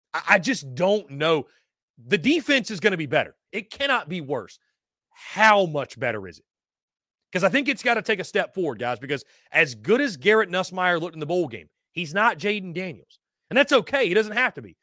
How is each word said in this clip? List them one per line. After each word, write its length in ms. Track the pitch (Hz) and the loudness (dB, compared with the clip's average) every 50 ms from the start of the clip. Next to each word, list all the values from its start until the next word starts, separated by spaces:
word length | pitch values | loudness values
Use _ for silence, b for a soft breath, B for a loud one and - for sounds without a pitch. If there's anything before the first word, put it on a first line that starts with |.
| _ _ - | _ _ -10
I, 80 | 165 - 165 | -6 2 4
I 80 | 202 196 | 4 4
just 360 | 156 262 254 - 143 135 123 | 4 0 -4 -4 -6 -8 -4
don't 340 | 127 180 196 208 208 180 139 | -2 0 2 2 0 -2 -6
know. 360 | 139 139 151 165 165 147 120 b b b b b _ _ _ _ _ - 113 | -6 -2 0 2 2 0 0 b b b b b _ _ _ _ _ -20 -4
The 120 | 120 202 | -2 -2
defense 520 | 175 147 254 330 330 - - 285 262 202 - | 0 2 2 2 2 2 2 0 0 0 -2
is 120 | 220 160 | -6 -2
gonna 160 | 196 214 190 | 0 0 0
be 80 | 165 156 | 0 -2
better. 300 | 123 156 143 113 - - _ _ _ - | 0 0 0 0 0 -6 _ _ _ -12
It 180 | 214 202 - | -12 -10 -10
cannot 380 | - - 277 277 262 226 - 147 | -8 -4 -2 0 0 -2 -2 -4
be 100 | 185 175 | -8 -8
worse. 400 | 143 131 143 117 92 - - - _ _ _ _ _ _ _ _ _ _ | -6 -6 -6 -6 -6 -10 -16 -20 _ _ _ _ _ _ _ _ _ _
How 560 | _ - - - - 190 220 220 208 202 190 | _ -20 -18 -8 0 4 6 8 8 6 4
much 320 | 165 147 143 127 - - | 2 -2 -4 -6 -6 -8
better 300 | 113 131 120 107 107 95 | -6 -4 -4 -4 -4 -8
is 120 | 90 78 - | -12 -16 -20
it? 60 | _ _ _ _ _ _ _ _ _ _ _ _ _ _ _ _ _ _ | _ _ _ _ _ _ _ _ _ _ _ _ _ _ _ _ _ _
'Cause 140 | - 180 185 | -2 0 2
I 40 | 185 | 2
think 200 | 190 277 269 285 | 2 2 2 0
it's 140 | 262 - - | -2 0 0
gotta 180 | 247 233 220 | 0 0 2
take 180 | 202 - 214 180 | 0 -2 -2 -2
a 60 | 175 | -4
step 280 | - - 202 170 - - | -2 -2 -2 -2 -2 -2
forward, 260 | 196 175 147 120 104 | -4 -2 -2 -2 -2
guys, 200 | 120 120 123 110 | -2 -2 -4 -4
because 240 | 135 135 143 127 b b b b b b - | -4 -4 -6 -6 b b b b b b 2
as 200 | 156 165 143 120 | 2 2 2 0
good 280 | 107 107 160 220 262 | -4 0 0 2 2
as 160 | 294 262 180 | 2 -2 -4
Garrett 320 | 127 - 196 214 220 214 175 | 0 2 4 4 4 4 2
Nussmeier 500 | 175 185 180 - 185 190 180 180 175 165 | -2 -4 -4 -4 -4 -2 0 0 0 0
looked 160 | 165 180 165 | -2 -6 -8
in 60 | 160 | -8
the 40 | 151 | -6
bowl 220 | 143 175 180 170 | -2 -2 -2 -2
game, 220 | 131 113 95 76 - _ _ _ _ _ | -4 -6 -12 -16 -20 _ _ _ _ _
he's 200 | 170 180 143 156 | -10 -8 -4 -2
not 260 | 202 214 233 190 147 | 0 2 2 0 0
Jayden 340 | 160 208 214 208 185 180 156 | -2 -4 -4 -4 -6 -8 -8
Daniels. 460 | 180 190 180 127 92 - _ _ _ _ _ _ _ _ - | -8 -8 -8 -10 -14 -18 _ _ _ _ _ _ _ _ -2
And 60 | 196 | 0
that's 160 | 254 285 - | 2 2 4
okay. 340 | 285 240 170 - 277 277 247 170 | 4 2 2 0 0 0 0 2
He 40 | 175 | 2
doesn't 200 | 214 220 214 208 | 2 0 0 0
have 200 | 233 254 226 - | -2 -2 -2 -2
to 60 | 139 | -6
be. 140 | 113 92 - _ | -14 -18 -20 _